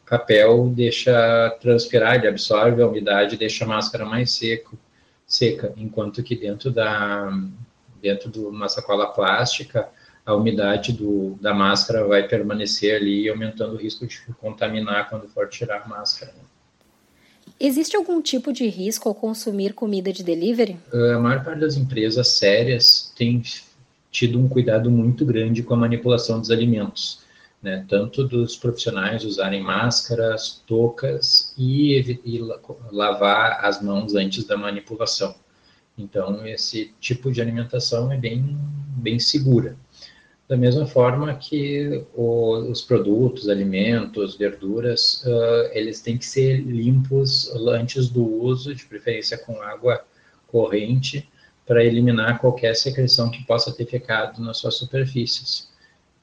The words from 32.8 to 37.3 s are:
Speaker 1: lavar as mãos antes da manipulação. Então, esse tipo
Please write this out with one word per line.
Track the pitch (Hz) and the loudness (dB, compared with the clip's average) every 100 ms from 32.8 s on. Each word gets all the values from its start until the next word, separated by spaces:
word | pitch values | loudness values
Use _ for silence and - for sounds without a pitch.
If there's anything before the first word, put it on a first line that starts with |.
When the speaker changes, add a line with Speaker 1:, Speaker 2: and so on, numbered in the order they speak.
| 110 | -10
Speaker 1:
lavar | 101 104 98 101 104 110 - | -2 0 2 2 4 2 0
as | 101 101 | -2 -2
mãos | 101 101 107 | -2 -4 0
antes | 101 98 95 | 0 0 -4
da | 107 104 | -4 -4
manipulação. | 101 101 - 107 110 - 95 - _ _ _ _ _ - | -4 -8 -10 -6 -6 -4 -6 -8 _ _ _ _ _ -16
Então, | 101 101 95 104 110 | -8 -6 -4 -4 -6
esse | 107 - 113 107 - | -8 -6 -6 -8 -10
tipo | - 123 131 | -6 -4 -2